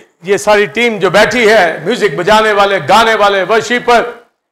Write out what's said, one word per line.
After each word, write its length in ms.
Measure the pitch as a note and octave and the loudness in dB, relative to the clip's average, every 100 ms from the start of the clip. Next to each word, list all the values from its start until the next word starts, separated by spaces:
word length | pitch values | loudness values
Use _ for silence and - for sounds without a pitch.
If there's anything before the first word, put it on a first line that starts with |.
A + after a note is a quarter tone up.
| - _ | -12 _
ये 140 | E3+ G3 | -4 -2
सारी 300 | G#3 G#3 G#3 | 2 0 0
टीम 280 | A3+ A#3+ G#3+ | -2 -2 -2
जो 100 | F#3 | 0
बैठी 340 | F#3+ A3 A#3 G#3+ | 0 0 0 2
है, 380 | A3 F3 D#3+ D#3 | 2 2 -2 -6
म्यूजिक 320 | A3+ G3+ D#3+ | -2 -2 -2
बजाने 340 | F3+ G#3+ G#3+ | 0 0 2
वाले, 260 | G3+ G3+ F#3+ | 0 0 0
गाने 320 | D3 G3+ A3+ A3 | 2 2 2 2
वाले, 280 | G3+ G3 | 0 0
worshipper, 580 | F3+ A3 - B3 A#3+ A#3+ - - _ _ _ | 0 -2 -2 -4 0 0 0 -8 _ _ _